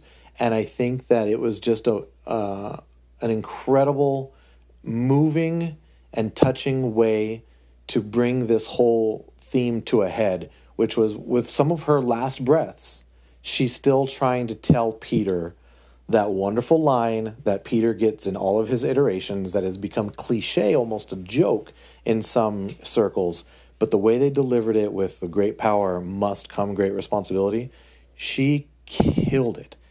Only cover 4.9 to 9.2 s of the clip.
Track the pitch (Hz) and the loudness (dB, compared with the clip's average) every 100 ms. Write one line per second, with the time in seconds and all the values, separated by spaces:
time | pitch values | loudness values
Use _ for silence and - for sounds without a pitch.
4.9 | 113 123 139 156 156 165 170 170 156 _ | -2 2 4 4 2 0 -2 -4 -8 _
5.9 | _ _ - 110 - 131 123 135 131 127 | _ _ -4 -4 2 2 2 -2 0 0
6.9 | 110 113 107 107 113 - _ _ _ - | 2 4 2 -2 -6 -14 _ _ _ -4
7.9 | 117 104 117 120 127 113 110 - - 120 | -4 -2 0 0 0 2 0 0 2 4
8.9 | 113 110 - | 4 0 -2